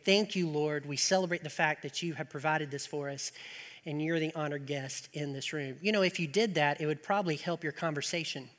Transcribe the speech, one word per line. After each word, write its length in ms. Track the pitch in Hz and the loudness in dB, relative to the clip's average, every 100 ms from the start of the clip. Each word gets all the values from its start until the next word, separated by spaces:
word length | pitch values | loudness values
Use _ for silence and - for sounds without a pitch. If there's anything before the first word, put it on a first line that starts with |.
"Thank 320 | - 196 214 185 | 4 4 4 2
you, 140 | 170 | 0
Lord." 360 | 151 151 147 143 | 2 0 0 -2
We 120 | 139 | 0
celebrate 460 | - 190 185 170 | 4 4 4 -2
the 60 | 151 | -4
fact 320 | - 156 151 | 2 2 2
that 200 | 147 - | -4 -4
you 100 | 170 151 | -4 -4
have 140 | 151 | -6
provided 420 | 147 151 156 151 | -2 2 2 0
this 140 | 139 - | -6 -6
for 240 | 151 143 | -4 -4
us, 220 | 139 - - - - - - - | -6 -8 -10 -16 -16 -16 -12 -4
and 160 | 147 | -2
you're 180 | 156 165 | 2 2
the 160 | 156 160 | 0 -2
honored 300 | 151 143 139 | -4 -4 -4
guest 420 | 143 135 - - | -4 -4 -8 -8
in 180 | 151 143 | -6 -4
this 220 | 135 - | -4 -4
room. 240 | 156 139 131 | -4 -4 -2
You 120 | 185 | 2
know, 80 | 214 | 4
if 180 | 185 180 | 4 2
you 80 | 160 | 0
did 280 | 165 226 165 | 2 2 4
that, 260 | 147 147 | 4 4
it 60 | 151 | 0
would 160 | 147 | 0
probably 340 | - 202 180 151 | 2 2 2 0
help 260 | - 165 | -2 -2
your 80 | 156 | -4
conversation 800 | - 170 147 - 170 156 143 123 | -2 -2 -2 -2 -4 -4 -8 -10